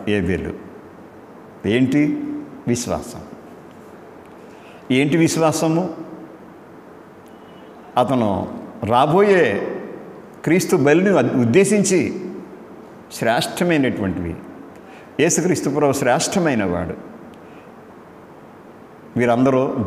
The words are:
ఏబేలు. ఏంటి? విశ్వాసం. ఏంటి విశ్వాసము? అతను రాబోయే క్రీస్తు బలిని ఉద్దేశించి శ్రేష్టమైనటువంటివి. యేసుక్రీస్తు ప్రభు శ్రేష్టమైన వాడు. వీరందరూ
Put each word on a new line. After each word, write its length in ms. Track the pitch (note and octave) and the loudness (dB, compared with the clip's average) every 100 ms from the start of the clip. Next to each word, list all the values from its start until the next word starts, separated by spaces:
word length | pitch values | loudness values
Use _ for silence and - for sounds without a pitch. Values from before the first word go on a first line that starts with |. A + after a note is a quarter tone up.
| - | -2
ఏబేలు. 440 | G#2 F2 E2+ D#2+ - - - - - - - - - - - F#2+ | -2 0 -2 -4 -10 -14 -20 -20 -20 -20 -20 -20 -20 -20 -8 0
ఏంటి? 360 | A#2 C3 C#3+ D3+ - - - - - - | 2 2 2 0 -2 -6 -10 -12 -12 -4
విశ్వాసం. 540 | A#2+ - E2+ - - - - - - - - - - - - - - - - - - - | -4 -2 -6 -6 -16 -18 -18 -20 -20 -20 -20 -20 -20 -20 -20 -20 -20 -20 -20 -20 -20 0
ఏంటి 240 | B2+ D3 E3+ | 2 2 2
విశ్వాసము? 720 | E3 D#3+ D#3+ - D#3+ E3 F3+ - - - - - - - - - - - - - - - - - - - - B2 | 2 2 0 2 0 0 -2 -6 -14 -16 -18 -20 -20 -20 -20 -20 -20 -20 -20 -20 -20 -20 -20 -20 -20 -20 -6 -2
అతను 500 | A#2+ B2+ G#2+ G2 F#2 - - - | 0 2 0 0 -4 -8 -14 -10
రాబోయే 840 | G2 B2 C#3+ F3 G#3 F#3 C3 G2 - - - - - - - - | 0 2 4 4 4 4 4 0 -4 -10 -12 -14 -16 -18 -20 -10
క్రీస్తు 320 | - F3 - F#3 | 0 0 2 2
బలిని 360 | C3+ D#3+ G3 F3 B2 B2+ | 4 4 4 4 2 2
ఉద్దేశించి 800 | A#2 D#3+ G3 G#3 - F3+ G2+ - - - - - - - - - - | 4 4 4 4 2 2 0 -4 -10 -12 -16 -20 -20 -20 -20 -20 -18
శ్రేష్టమైనటువంటివి. 1200 | - A#2 B2 - - F3+ D#3 B2+ F#2+ G2 F2+ E2+ - - - - - - - - - | -4 0 0 -2 -2 0 2 2 0 -4 -4 -6 -8 -12 -18 -20 -20 -20 -20 -18 0
యేసుక్రీస్తు 500 | D#3+ E3 E3+ F3 - | 0 2 0 0 0
ప్రభు 240 | C#3+ D3 | 0 2
శ్రేష్టమైన 720 | C#3 C3 C#3 - G3 E3 A#2 F#2+ | 2 2 2 0 0 0 0 0
వాడు. 280 | F2 E2 - - - - - - - - - - - - - - - - - - - - - - A2+ | -2 -4 -8 -14 -18 -20 -20 -20 -20 -20 -20 -20 -20 -20 -20 -20 -20 -20 -20 -20 -20 -20 -20 -10 -2
వీరందరూ 580 | A#2+ A#2+ C3 B2+ C3+ - | 2 4 4 2 0 -2